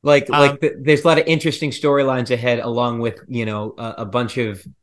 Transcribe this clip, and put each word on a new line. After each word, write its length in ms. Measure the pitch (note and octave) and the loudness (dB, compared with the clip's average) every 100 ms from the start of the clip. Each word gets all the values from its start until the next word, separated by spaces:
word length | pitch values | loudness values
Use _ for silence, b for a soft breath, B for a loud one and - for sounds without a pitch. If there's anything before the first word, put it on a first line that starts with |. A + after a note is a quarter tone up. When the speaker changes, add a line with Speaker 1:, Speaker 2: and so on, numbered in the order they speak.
Speaker 1:
Like, 280 | C#3+ C#3+ - | 4 4 4
Speaker 2:
Um, 80 | C#3 | 4
Speaker 1:
like, 200 | C#3+ C#3+ | 4 4
th-, 120 | D#3 - | -2 -2
there's 240 | C3 D3 | 2 4
a 40 | E3+ | 4
lot 100 | D#3 | 2
of 80 | D#3 | 2
interesting 440 | D#3+ E3 - D3+ | 0 0 -2 -6
storylines 580 | - D3 C#3+ C3+ B2+ A#2+ | -2 0 2 2 0 -2
ahead, 300 | B2 B2 A#2+ | -2 0 0
along 400 | A2+ A#2+ A#2+ A#2 | -2 -2 -2 -2
with, 180 | A#2 A2 - | -4 -6 -10
you 180 | B2 | -6
know, 300 | A2 G#2+ G#2+ - | -4 -4 -8 -10
a, 180 | A2+ - | -12 -10
a 60 | |
bunch 340 | A2 A#2 A#2 - | -4 -2 -2 -2
of 260 | A2+ G2 - - | -4 -6 -16 -20